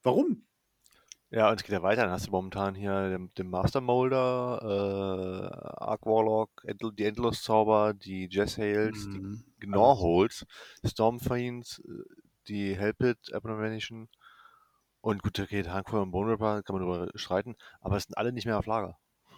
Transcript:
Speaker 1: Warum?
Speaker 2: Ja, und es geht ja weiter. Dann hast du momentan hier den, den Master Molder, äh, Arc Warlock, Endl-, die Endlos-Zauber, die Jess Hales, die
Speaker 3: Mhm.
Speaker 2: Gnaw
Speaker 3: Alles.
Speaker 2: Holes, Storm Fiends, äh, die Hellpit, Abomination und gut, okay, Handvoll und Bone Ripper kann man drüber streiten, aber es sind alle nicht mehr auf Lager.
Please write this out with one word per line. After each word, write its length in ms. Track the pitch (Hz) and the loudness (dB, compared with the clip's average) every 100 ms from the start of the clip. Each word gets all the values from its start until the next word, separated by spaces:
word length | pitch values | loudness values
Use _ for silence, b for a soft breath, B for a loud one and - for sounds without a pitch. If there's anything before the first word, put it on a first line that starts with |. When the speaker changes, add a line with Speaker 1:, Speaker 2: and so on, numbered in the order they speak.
Speaker 1:
Warum? 420 | - 175 320 220 - _ _ _ _ B B - _ | 2 4 2 0 -8 _ _ _ _ B B -20 _
Speaker 2:
Ja, 180 | 113 107 | 4 4
und 100 | - | 4
es 20 | |
geht 80 | - | 0
ja 100 | 101 | 0
weiter. 180 | 90 113 | 4 4
Dann 100 | 107 | 2
hast 160 | 92 104 | 0 -2
du 40 | |
momentan 440 | 98 92 98 98 95 | -2 -2 -2 -4 -2
hier 340 | 101 98 95 | -2 0 0
den, 200 | 92 92 - | -4 -6 -8
den 120 | 92 | -4
Master 300 | 90 - 139 | 0 0 0
Molder, 800 | 127 123 127 131 127 127 123 123 | 2 2 4 2 2 0 -2 -4
äh, 1200 | 110 101 101 98 98 95 92 92 98 - - - | -2 0 0 -2 -2 -2 -4 -6 -8 -10 -12 -8
Arc 220 | - 107 - | -6 -4 2
Warlock, 440 | 110 110 110 110 - 110 | 4 4 2 0 -6 -12
Endl-, 260 | 101 113 | -8 -8
die 120 | 104 104 | -2 -2
Endlos-Zauber, 880 | 107 120 107 - 110 107 107 107 | 0 -2 -2 2 4 6 4 4
die 340 | 101 95 95 92 | 0 -6 -8 -2
Jess 280 | 92 101 - | 0 0 0
Hales, 500 | 104 104 110 107 104 | 0 0 0 -2 -8
die 60 | 98 | -8
Speaker 3:
Mhm. 240 | 98 107 - _ | -8 -10 -14 _
Speaker 2:
Gnaw 320 | 101 98 117 | -2 6 6
Speaker 3:
Alles. 80 | 131 | 6
Speaker 2:
Holes, 440 | 87 85 110 - - B B B | 4 6 4 2 -14 B B B
Storm 360 | - - 113 120 | -4 2 2 2
Fiends, 580 | - 123 123 120 117 - - | -2 -2 -2 -6 -12 -16 -14
äh, 40 | - - - _ _ - | -14 -14 -20 _ _ -8
die 260 | 104 98 95 | -4 -2 0
Hellpit, 560 | 104 - 127 117 - | -2 2 0 0 -6
Abomination 760 | - 113 110 107 110 - 113 110 b b b b b b b _ _ | -8 -6 -4 -4 -4 -8 -12 -16 b b b b b b b _ _
und 200 | 113 101 | -2 -2
gut, 160 | 101 - | -2 -4
okay, 240 | 98 101 | -4 -4
Handvoll 380 | 85 92 98 110 | -2 -4 -2 -2
und 100 | 98 | 0
Bone 200 | 90 107 | -2 0
Ripper 280 | 110 110 107 | 0 0 -2
kann 120 | - 95 | -4 -4
man 80 | |
drüber 260 | 90 87 87 - | -2 -2 -4 -8
streiten, 400 | - 92 113 113 B B | -2 -2 -2 -10 B B
aber 160 | 95 101 | -4 -2
es 60 | |
sind 140 | - - | -2 -4
alle 160 | 113 | -2
nicht 120 | 123 107 | -2 -2
mehr 120 | 107 | -2
auf 60 | 104 | 0
Lager. 320 | 113 92 - _ _ b | -2 -4 -10 _ _ b